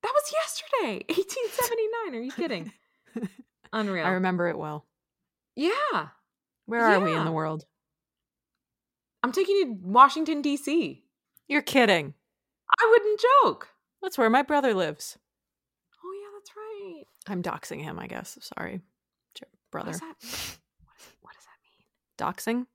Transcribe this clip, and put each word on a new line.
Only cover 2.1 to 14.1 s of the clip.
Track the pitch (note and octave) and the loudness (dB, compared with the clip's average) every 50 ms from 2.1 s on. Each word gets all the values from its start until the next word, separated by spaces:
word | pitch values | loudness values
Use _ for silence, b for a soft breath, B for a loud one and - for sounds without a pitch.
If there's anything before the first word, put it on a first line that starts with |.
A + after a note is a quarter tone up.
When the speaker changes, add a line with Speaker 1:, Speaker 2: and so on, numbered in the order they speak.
| C#4 | -6
Speaker 1:
Are | - A#3 | -6 -6
you | B3+ | -6
kidding? | C4+ - E4+ D#4+ B3+ F3+ D#3+ - - _ _ _ _ _ _ _ _ | -4 -4 -4 -2 -2 -4 -6 -10 -14 _ _ _ _ _ _ _ _
Speaker 2:
<laughs> | A3+ A#3+ F#3+ - _ - _ _ _ _ - - | -8 -8 -8 -10 _ -20 _ _ _ _ -8 -4
Speaker 1:
Unreal. | A3 A3 G3+ F#3+ F3+ D#3+ | -4 -2 -2 -2 0 0
Speaker 2:
I | F3 | 0
remember | F#3 F#3 F#3 F#3 F3+ F3+ F3 F3 | 0 2 2 0 0 0 0 -2
it | D#3+ - | -2 -4
well. | D#3 D3+ D3+ D3+ - _ _ _ _ _ _ _ _ _ _ _ _ _ _ | -6 -8 -8 -10 -12 _ _ _ _ _ _ _ _ _ _ _ _ _ _
Speaker 1:
Yeah. | - C#4 E4+ G#4+ C5 D5 D5 A#4+ F#3 D3+ D#3 - _ _ _ _ _ _ _ _ _ _ | -2 0 0 0 0 0 0 -2 -2 -4 -6 -14 _ _ _ _ _ _ _ _ _ _
Speaker 2:
Where | - A3 A#3 A#3 | -6 -2 2 4
are | A3+ G#3 F#3+ | 6 6 4
we | G3+ F3 | 4 2
in | D#3+ D#3+ | 0 0
Speaker 1:
Yeah. | D#3+ | -2
Speaker 2:
the | D#3+ | -2
world? | E3 D#3 D#3+ D#3 D#3 D#3 - _ _ _ _ _ _ _ _ _ _ _ _ _ _ _ _ _ _ _ _ _ _ _ _ _ _ _ _ _ _ _ - | -2 -2 -2 -4 -4 -6 -10 _ _ _ _ _ _ _ _ _ _ _ _ _ _ _ _ _ _ _ _ _ _ _ _ _ _ _ _ _ _ _ -6
Speaker 1:
I'm | A#3+ - | -4 0
taking | F#4 G4 F4 G4+ | 0 0 2 2
you | G4 F#4+ | 2 2
to | C4+ A3+ F#3+ | 0 -4 -10
Washington, | F3+ F3+ G3 A#3+ C4+ C#4+ C#4 D#4 D#4+ D4+ D#4+ D4 | -6 0 8 8 8 8 8 0 -2 -2 -2 -2
D | C#4 D4 C#4+ | 0 -2 -2
C. | C#4 - - C#4+ E4+ D#4 D#3 C3+ - _ _ _ _ _ _ _ _ _ _ | -2 -2 -2 0 0 0 -2 -6 -12 _ _ _ _ _ _ _ _ _ _
Speaker 2:
You're | C#4 D4 | -2 -2
kidding. | C#4+ - - C4+ B3 A3 G3 E3+ D3 C#3 D3+ _ _ _ _ _ _ _ _ _ _ _ - - | -2 2 4 4 6 6 4 2 2 -4 -10 _ _ _ _ _ _ _ _ _ _ _ 0 2
Speaker 1:
I | A4+ A4+ | 6 6
wouldn't | A4 A#4+ G#4 G#4+ G#4+ G#4 - B4 C5 C#5+ B4 | 6 6 6 4 -2 2 2 6 6 6 6
joke. | G#3 - - - - _ _ _ _ _ _ | 6 2 -2 -10 -20 _ _ _ _ _ _
Speaker 2:
That's | - F#4+ | -10 -8